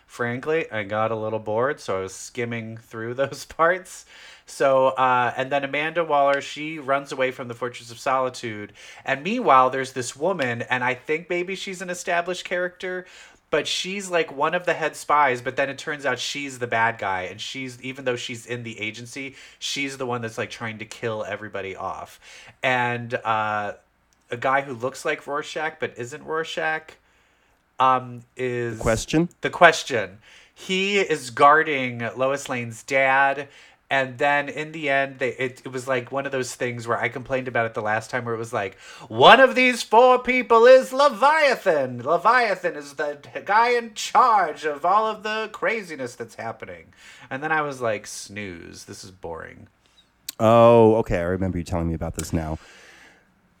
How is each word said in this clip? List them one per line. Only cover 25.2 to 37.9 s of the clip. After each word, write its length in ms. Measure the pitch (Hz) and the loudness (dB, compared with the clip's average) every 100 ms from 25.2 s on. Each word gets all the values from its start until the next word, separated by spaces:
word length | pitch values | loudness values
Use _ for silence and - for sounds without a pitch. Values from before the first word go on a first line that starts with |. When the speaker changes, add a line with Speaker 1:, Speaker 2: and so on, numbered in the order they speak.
| - | -4
Speaker 1:
Rorschach 500 | 147 147 160 156 156 | -8 -6 -6 -6 -6
but 140 | 113 - | -8 -8
isn't 280 | 120 151 | -12 -12
Rorschach, 720 | 139 160 160 - 160 160 - - _ _ _ _ _ _ _ - | -6 -6 -4 -4 -4 -4 -8 -20 _ _ _ _ _ _ _ 2
um, 440 | 131 127 123 120 120 - | 4 4 0 -16 -16 -6
is 420 | 127 123 120 110 | -4 -2 -4 -2
Speaker 2:
The 40 | |
Question? 460 | 117 113 - 156 175 _ | 0 0 2 0 0 _
Speaker 1:
The 80 | 143 | -4
Question. 680 | - 170 160 - 120 92 98 _ - _ | 6 6 6 -2 -4 -4 -10 _ -20 _
He 440 | _ - 185 196 202 | _ -6 -2 0 0
is 320 | 156 151 127 | 0 -2 -4
guarding 680 | 117 143 151 160 139 127 120 117 120 | 6 8 8 4 0 -2 -4 -6 -2
Lois 320 | 131 139 - | 0 0 -4
Lane's 340 | 127 117 110 | -6 -6 -10
dad, 680 | - 135 135 135 139 139 139 - - _ - | -2 2 4 4 4 2 -8 -16 -20 _ -4
and 260 | 135 127 123 | -2 -2 0
then 300 | 143 143 143 | 2 2 0
in 240 | 135 151 | -6 -8
the 160 | 165 147 | -6 0
end, 300 | 135 135 131 | 0 0 -2
they, 120 | 131 | -4
it, 280 | 117 131 123 | -4 -6 -6
it 40 | 135 | -10
was, 180 | 131 123 | -8 -4
like, 240 | 127 120 | -4 -2
one 140 | 135 139 | -6 -4
of 60 | |
those 220 | 131 123 | -4 -6
things 340 | - 123 120 117 | -6 -6 -6 -4
where 100 | 113 | -2
I 100 | 120 | -2
complained 380 | 131 120 131 127 | -6 -4 -4 -2
about 180 | 120 113 | -2 -2
it 80 | |
the 80 | 113 | -2
last 280 | 104 | -2